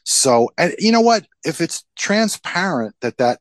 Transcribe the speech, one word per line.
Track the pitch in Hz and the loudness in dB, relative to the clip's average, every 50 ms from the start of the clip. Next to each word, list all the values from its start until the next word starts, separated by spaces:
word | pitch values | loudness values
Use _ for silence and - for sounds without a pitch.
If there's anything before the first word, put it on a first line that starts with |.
So, | _ - - - - 131 120 117 120 - - - | _ -4 -2 0 2 4 4 4 4 2 0 0
and | 170 170 - - | -2 -2 0 0
you | 190 226 | 0 2
know | 233 233 | 2 4
what? | 233 233 226 202 147 _ _ _ - | 4 4 2 0 -2 _ _ _ -8
If | 156 151 - | -8 -4 -4
it's | 165 - - - - _ _ | -6 -6 -6 -10 -14 _ _
transparent | - - - 202 220 226 202 - - - - - 175 190 190 156 120 110 104 - _ | -8 -4 -2 0 0 0 -2 -4 -8 -10 -8 -4 -4 -2 -2 -2 -4 -4 -6 -8 _
that | 127 113 - - | -8 -6 -2 0
that | 120 120 120 - | 0 0 0 -2